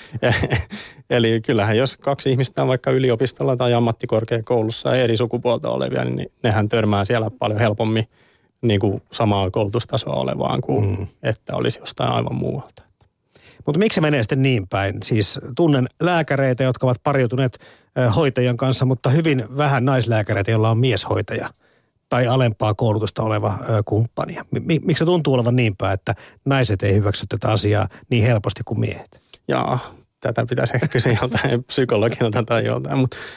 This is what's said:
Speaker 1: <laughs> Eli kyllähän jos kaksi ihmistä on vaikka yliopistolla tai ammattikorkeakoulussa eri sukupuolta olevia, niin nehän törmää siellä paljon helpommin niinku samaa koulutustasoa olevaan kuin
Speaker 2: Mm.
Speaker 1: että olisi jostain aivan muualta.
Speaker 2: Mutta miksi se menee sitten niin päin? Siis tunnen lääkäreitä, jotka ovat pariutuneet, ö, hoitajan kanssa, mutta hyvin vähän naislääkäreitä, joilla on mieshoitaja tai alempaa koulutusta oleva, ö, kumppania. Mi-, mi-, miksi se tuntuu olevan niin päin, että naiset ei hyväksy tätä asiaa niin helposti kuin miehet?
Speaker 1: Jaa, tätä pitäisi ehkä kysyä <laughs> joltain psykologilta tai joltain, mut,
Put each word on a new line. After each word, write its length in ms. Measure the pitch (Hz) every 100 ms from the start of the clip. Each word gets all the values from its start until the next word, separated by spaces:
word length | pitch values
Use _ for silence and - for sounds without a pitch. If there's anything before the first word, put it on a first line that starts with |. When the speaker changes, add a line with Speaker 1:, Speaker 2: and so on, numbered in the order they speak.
| - -
Speaker 1:
<laughs> 880 | 127 - - - - 208 - - -
Eli 320 | 123 113 113
kyllähän 360 | 110 117 104 110
jos 200 | 135 -
kaksi 340 | 139 139 139
ihmistä 300 | 127 131 -
on 60 | 135
vaikka 240 | 131 135
yliopistolla 640 | 131 131 117 135 - 139 123
tai 180 | 123
ammattikorkeakoulussa 1200 | 117 117 113 120 110 113 117 110 120 110 - 131 127
eri 220 | 117 113
sukupuolta 520 | 113 120 120 - 58
olevia, 360 | 64 65 65 62
niin 260 | 64 - -
nehän 260 | 120 107 107
törmää 360 | 117 107 101 98
siellä 260 | 120 110 -
paljon 200 | 110 110
helpommin 480 | 113 107 110 110 107 _ _ _ _ -
niinku 400 | 117 101 101 110 _
samaa 400 | - 110 101 95
koulutustasoa 640 | 113 101 117 - 120 - -
olevaan 460 | 65 - - 131
kuin 380 | - 131 101 98
Speaker 2:
Mm. 80 | - -
Speaker 1:
että 320 | 117 110 - -
olisi 240 | 85 -
jostain 320 | - - 123
aivan 240 | 117 113 -
muualta. 480 | - 135 - - _ _ _ _ _ _ - - -
Speaker 2:
Mutta 140 | 156
miksi 160 | 214 190
se 60 |
menee 220 | 156 139
sitten 180 | 110 139
niin 260 | 135 117 92
päin? 360 | 98 98 101
Siis 360 | - 110 98 - - 120
tunnen 320 | 165 139 123 -
lääkäreitä, 640 | 170 170 156 139 135 120
jotka 240 | 131 123 127
ovat 100 | 120
pariutuneet, 560 | 147 139 123 127 131 - - - _ -
ö, 120 | 123
hoitajan 480 | 131 143 127 123 117
kanssa, 280 | 131 131 131
mutta 240 | - 131
hyvin 480 | 151 160 131 107 135
vähän 280 | 147 135 131
naislääkäreitä, 640 | 131 110 110 104 101 95
joilla 180 | 110 113
on 80 | 113
mieshoitaja 720 | 123 98 - 101 101 107 - - _ _ _ _ -
tai 180 | 120 123
alempaa 460 | 131 120 104 107
koulutusta 500 | 98 117 104 104 -
oleva, 340 | 110 107 101 98 -
ö, 140 | 110 -
kumppania. 600 | 107 117 - - - -
Mi-, 80 | -
mi-, 200 | 120 156 190
miksi 140 | 151
se 60 | 165
tuntuu 280 | 180 143
olevan 220 | 131 117 123
niin 200 | 113 95
päin, 160 | 95
että 220 | 92 - - - _ 131
naiset 380 | 135 110 95
ei 100 | 101
hyväksy 320 | 101 101 - 101
tätä 220 | 107 -
asiaa 360 | 107 104 104 98 - -
niin 140 | 120
helposti 380 | 120 110 95 - -
kuin 140 | 113
miehet? 400 | 113 - - - _ - -
Speaker 1:
Jaa, 480 | 131 127 127 - - _ _
tätä 260 | 117 117 113
pitäisi 240 | 123 127 123
ehkä 120 | 160
kysyä 300 | 127 123 110
<laughs> 40 |
joltain 420 | 123 - 135 123
psykologilta 800 | - - 127 110 117 - 117 110
tai 220 | 110 113 113
joltain, 320 | 120 135 139
mut, 180 | 131 - -